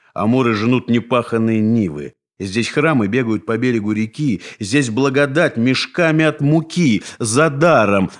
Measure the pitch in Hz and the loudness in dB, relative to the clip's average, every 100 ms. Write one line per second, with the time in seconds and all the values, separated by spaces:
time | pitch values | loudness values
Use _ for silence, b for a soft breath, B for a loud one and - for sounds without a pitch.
0 | _ - 107 131 120 107 113 127 120 117 | _ -4 0 2 2 0 0 -2 0 -2
1 | 117 123 113 117 113 110 107 117 95 73 | 0 -2 -2 -2 0 0 2 0 0 -4
2 | 69 - _ - 98 104 110 151 156 139 | -12 -16 _ -12 -6 -4 -4 0 0 2
3 | 101 123 117 107 - 113 127 117 104 107 | 0 0 -2 -4 -2 -2 0 -2 -2 -4
4 | 113 - 147 92 B B 101 139 123 107 | -4 -4 -4 -4 B B -2 0 0 0
5 | 139 135 143 143 156 - 120 127 - - | 0 0 0 0 0 0 0 0 -4 -2
6 | 165 156 160 - 143 160 156 175 156 101 | 0 2 2 0 2 2 0 0 2 0
7 | B B 117 120 160 139 170 143 101 101 | B B -2 2 2 2 2 4 4 2
8 | 90 | 0